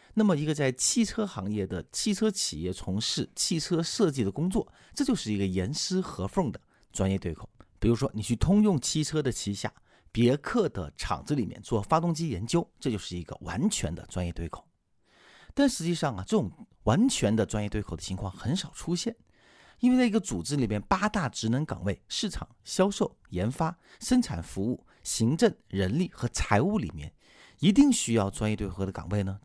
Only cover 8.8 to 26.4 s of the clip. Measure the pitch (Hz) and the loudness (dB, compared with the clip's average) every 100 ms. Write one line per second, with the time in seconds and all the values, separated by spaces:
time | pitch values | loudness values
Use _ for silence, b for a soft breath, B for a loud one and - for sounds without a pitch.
8.8 | - 156 151 156 131 107 - 101 - b | 0 -2 -2 0 -2 -2 -4 -4 -6 b
9.8 | b b b - 120 143 - 247 170 - | b b b 2 4 4 0 0 0 -2
10.8 | 76 - - - - 147 98 - - 110 | -8 -8 -6 -6 -2 -2 -2 -6 -4 -2
11.8 | 101 160 170 156 170 87 117 170 - _ | 2 2 2 -2 -2 -4 0 0 -2 _
12.8 | - 104 - 87 - - 85 87 113 - | -4 -4 -4 -10 -10 -12 -8 -2 0 0
13.8 | 78 80 - 92 87 85 85 - - _ | -4 -4 -6 -4 -4 -4 -8 -10 -16 _
14.8 | _ _ b b b b b - 277 - | _ _ b b b b b 2 2 2
15.8 | 165 170 147 98 92 107 90 - - _ | -2 0 -2 -2 0 0 0 -6 -20 _
16.8 | - 135 254 - 107 110 98 110 104 107 | 2 4 4 4 2 4 2 0 -2 -4
17.8 | - 82 - 92 98 - 107 185 - - | -4 -8 -6 -6 -6 -6 -4 -4 -4 -10
18.8 | - 175 233 - _ b b b b b | -6 -4 -4 -8 _ b b b b b
19.8 | 247 254 240 208 - 87 82 143 117 104 | 4 6 4 2 0 -4 -2 0 0 0
20.8 | - 185 208 214 143 - 113 127 151 - | 0 0 2 0 -2 -2 0 0 -2 -4
21.8 | 98 90 _ - 208 - - _ - - | -4 -4 _ -4 -4 -4 -10 _ -8 2
22.8 | 190 - 202 - _ 87 117 139 165 170 | 2 2 -4 -4 _ -2 -2 0 -2 -4
23.8 | b b - 254 240 87 - - 107 - | b b 2 2 2 -4 -6 -4 -2 -4
24.8 | b b - - 113 156 226 - _ 95 | b b -8 0 2 4 4 2 _ -2
25.8 | 92 135 185 - 123 - | 0 0 -2 -2 -4 -2